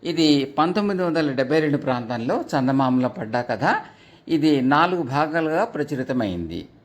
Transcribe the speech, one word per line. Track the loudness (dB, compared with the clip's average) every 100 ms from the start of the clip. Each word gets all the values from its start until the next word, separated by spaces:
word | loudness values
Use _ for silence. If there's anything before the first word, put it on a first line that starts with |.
ఇది | -4 2 4 4 2
పంతొమ్మిది | 0 0 2 0 0
వందల | 0 0 0
డెబ్బై | 0 2 2
రెండు | 2 0
ప్రాంతంలో | 0 -4 -2 -6 -2 -4
చందమామలో | -2 -2 2 2 2 2 0
పడ్డ | -4 -4 -4
కథ. | -2 -2 0 -2 -4 -20 -20 -20 -4
ఇది | 0 2 4
నాలుగు | 4 4 2 0
భాగాలుగా | -2 -2 0 0 -2 0 -2
ప్రచురితమైంది. | -4 -4 -4 -2 -2 -2 -4 -6 -8 -12 -20